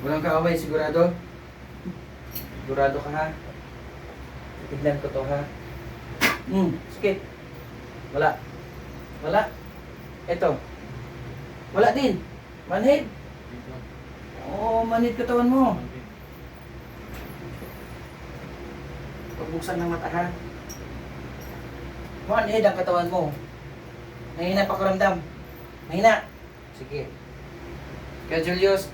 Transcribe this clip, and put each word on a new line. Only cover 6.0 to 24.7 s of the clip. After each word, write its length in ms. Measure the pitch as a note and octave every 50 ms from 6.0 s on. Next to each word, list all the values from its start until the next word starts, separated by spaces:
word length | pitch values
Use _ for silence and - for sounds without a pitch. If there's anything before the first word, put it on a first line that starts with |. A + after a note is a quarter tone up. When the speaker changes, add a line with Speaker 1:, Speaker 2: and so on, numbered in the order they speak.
| - - - - - - - - - -
Speaker 1:
Hmm, 240 | F#3 G3 F#3 E3+ - - - - -
sakit. 280 | - - G3+ G3 - - - - - - - - - - - - - - - - - - -
Wala. 240 | - - D#3+ - - - - - - - - - - - - - - - - - - - -
Wala. 180 | - - D4 - - - - - - - - - - - - - - - - - -
Ito. 320 | E3+ E3+ - E3+ C3+ - - - - - - - - - - - - - - - - - - - - - - -
Wala 180 | - F#3+ G#3+ B3+ -
din. 240 | C4+ C#4 A#3+ F#3+ E3+ - - - - - - - - - -
Manhid. 400 | F3 G3+ A3 C4 C#4+ D4 - - - - - - - - - -
Speaker 2:
Dito. 240 | - A#2+ - - B2+ - - - - - - - - - - - - - - -
Speaker 1:
Oo, 360 | - G3+ G#3+ A3+ A3+ A3+ A3+ A3+
manhid 280 | A3+ A3+ A#3+ A#3+ A3+
katawan 360 | - A#3 A#3+ A#3+ A#3+ A#3+ B3
mo. 280 | B3+ C4+ C4 A#3 F#3 -
Speaker 2:
Manhid. 260 | - - - - - - - - - - - - - - - - - - - - - - - - - - - - - - - - C#2 - - - - - - - - - - - - - - - - - - - - - - - - - - - - - - - - - - - - - - -
Speaker 1:
Pagbuksan 400 | D#3+ D#3+ D#3+ E3 - - F3 E3+
ng 120 | E3+ E3+
mata, 160 | E3+ E3 - -
ha? 180 | - F3 F3+ F3+ - - - - - - - - - - - - - - - - - - - - - - - - - - - - - - - - - - - - - - - -
Manhid 360 | G#3 A#3 A3 G#3 G#3+ A3 G3+
ang 160 | G3+ F#3+ F#3
katawan 320 | F3+ - F3+ F3 F3 F3
mo. 240 | D#3 C#3 D#3 D3 C#3 - - - - - - - - - - - - - - - - - - - - D#3
Mahina 280 | E3+ F#3 G3 G3+ G3+
pakiramdam. 520 | G3